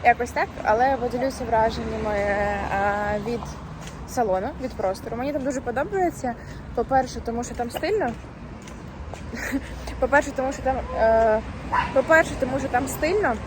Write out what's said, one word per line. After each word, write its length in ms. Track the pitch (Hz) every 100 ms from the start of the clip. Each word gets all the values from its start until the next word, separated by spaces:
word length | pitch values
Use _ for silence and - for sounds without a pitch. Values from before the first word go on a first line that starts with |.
Якось 260 | 233 233 240
так, 180 | 285 370 -
але 340 | - 220 262 262
поділюся 480 | 240 240 262 262
враженнями, 680 | 233 226 226 226 226 220 214
е, 440 | 208 202 202 202 202 202 196 202 202 208 208 214
від 140 | 233 - - - - - - -
салону, 400 | - 220 185 226 311
від 100 | 254
простору. 440 | - 196 190 226 226
Мені 160 | 269
там 100 | 285
дуже 180 | 262 262
подобається. 760 | 240 240 339 392 349 - 247 233 - - -
По-перше, 460 | - 226 262 262 233
тому 240 | 226 233
що 100 | 240
там 160 | - 240
стильно. 400 | - 320 415 269 220 - - - - - - - - - - -
<laughs> 680 | - - 269 - - - -
По-перше, 300 | 247 285 285
тому 220 | 269 262
що 100 | 269
там, 140 | 262 262 - -
е, 420 | 220 226 226 214 - - - - -
по-перше, 380 | 269 262 320 330 -
тому 180 | 254 269
що 100 | 262
там 200 | 247 262
стильно. 460 | - 302 415 349 214